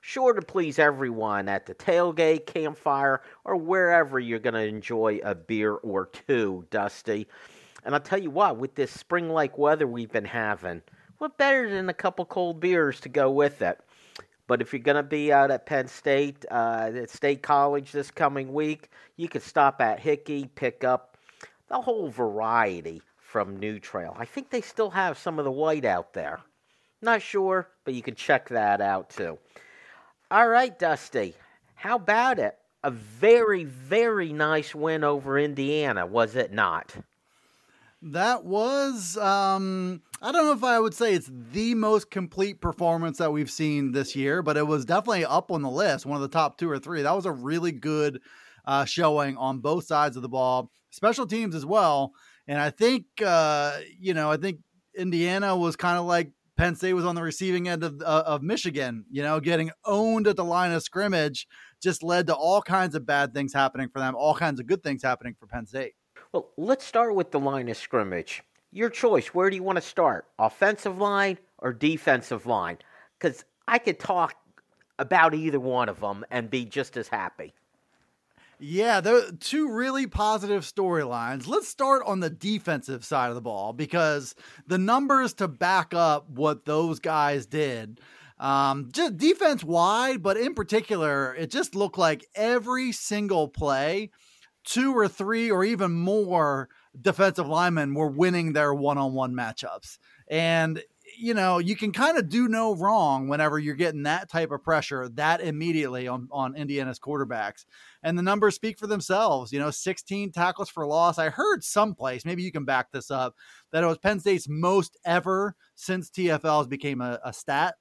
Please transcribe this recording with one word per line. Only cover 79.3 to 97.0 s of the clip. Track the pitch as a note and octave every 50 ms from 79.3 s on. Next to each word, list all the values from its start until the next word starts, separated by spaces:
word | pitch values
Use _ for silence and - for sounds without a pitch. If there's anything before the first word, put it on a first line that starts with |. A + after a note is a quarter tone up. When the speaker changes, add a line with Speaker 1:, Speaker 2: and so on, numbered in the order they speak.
Speaker 2:
two | F3 - - - - D4+ D#4 C#4+
really | A3 A3 B3 C4+ C4 C4+ C4+
positive | G#3 - - G#3 G#3+ A3 G#3+ F#3+ G3+ G3+ G3 E3
storylines. | - - - G3 F#3 F3 D#3+ D3 B2+ B2 A#2+ A#2 A#2+ C3 C3+ A#2+ D#3+
Let's | C4 G#4 - -
start | - - C#4 C4+ C4+ C4+ -
on | - G3 F#3+
the | F3 D#3+
defensive | E3 - - G3+ G#3+ G#3 G#3 - D#3+ C#3 A#2+ - C3 B2 A#2
side | - D#3 C#3 B2 B2
of | A#2+
the | B2
ball | A2+ A#2+ A2 G2 G2 G#2+
because | A#2 A#2+ D3+ C#3 - F3 E3 D#3 D3+ D3 C3+ A#2 - _ - - - - - -
the | F3 F#3
numbers | F#3 G3+ A#3 C4 C#4 C4+ C#4 C4+ C4 A#3+ -
to | - G3 F#3
back | C#3 A2+ F3+ F3 F#3+ F#3 E3 E3 -
up | E3+ E3+ D#3+ D3+ D3 D3 -
what | C#3 A#2+ D3 D3+ D3 C#3+ _
those | D3+ D3+ D#3 E3 E3+ D#3+ -
guys | - E3 D#3+ D#3 D3 C#3+ D3 C#3+ A#2
did, | G#2 - D#3 D3+ C#3 B2+ A#2 A2 G#2+ A2+ - - - - - - - _ _
um, | - C3+ C#3 C#3 C#3 C3+ C#3 C#3+ C#3 A#2+
just | B2+ - E4+ E4 G#3
defense-wide, | D#3+ A3+ D#4+ F4 - G4+ D#4+ D4 G3 E3+ D3+ E3+ E3+ E3+ F#3 G#3 A3+ B3 C4+ C4 A#3
but | D#3+ G3 G3
in | G#3+ A#3+ C#4 F4
particular, | - G3+ D#3 G#3 A3 A3 - G#3+ F3+ D#3+ D3+ C#3+ C#3 C#3 C3 B2+
it | D3 E3 C3+
just | - C4+ F4+ - -
looked | G3 G3+ G3+ - F#3
like | F#3 D#3+ D#3 D3 - _ _
every | G3 G#3+ A3+ A#3+ B3 G#3 A#3+ B3+ B3+ C4 B3+
single | A3 - - - G#3+ G#3 G#3 G3 G3 E3 D3+ C#3
play, | _ - D#3 C#3+ C#3 C3+ C#3 D3+ E3+ G3 G#3+ - _ _ _ _ _ _ - _ _ _ _
two | - - A#3+ B3+ C4+ C4+
or | A#3 G#3+ F#3+
three | - - G3 G3 A3+ A3+ A#3 A#3
or | G#3 F3+ F#3
even | G#3+ A#3 F#3 G3 F3+ E3+
more | E3+ E3+ F#3 G3+ G#3+ G#3 F#3 F3+ F3 D#3 D3 C#3 C3+ C3 - _ _ _ _ _
defensive | C3+